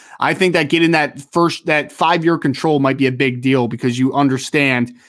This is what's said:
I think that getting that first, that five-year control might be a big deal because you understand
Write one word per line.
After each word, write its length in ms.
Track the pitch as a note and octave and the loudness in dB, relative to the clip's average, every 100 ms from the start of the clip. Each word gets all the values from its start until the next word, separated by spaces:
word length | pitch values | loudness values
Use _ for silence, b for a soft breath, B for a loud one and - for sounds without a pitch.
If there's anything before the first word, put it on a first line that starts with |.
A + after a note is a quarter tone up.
| B B | B B
I 160 | C#3 | -4
think 200 | E3 F#3 | 0 0
that 160 | E3+ D3+ | 2 0
getting 200 | E3+ E3 | 2 2
that 300 | D#3+ C#3+ - - | 2 0 -6 -6
first, 340 | E3+ E3+ - E3+ | 0 0 0 -2
that 260 | D3+ C#3+ | -2 -2
five-year 440 | - E3 F3 D#3+ E3 | -2 0 2 0 0
control 440 | D3+ B2+ E3 D3 | -2 -2 0 0
might 160 | C3+ C3 | 0 0
be 100 | C3 | 0
a 60 | |
big 300 | B2+ C#3 B2 | 0 -2 0
deal 260 | C3 C3 A#2 | 0 0 0
because 300 | A#2 B2+ A#2+ | -2 -4 0
you 140 | C3 | 0
understand 800 | C3+ C#3 B2+ - D3+ C#3 B2 A#2+ B | 2 0 0 -2 0 2 0 -2 B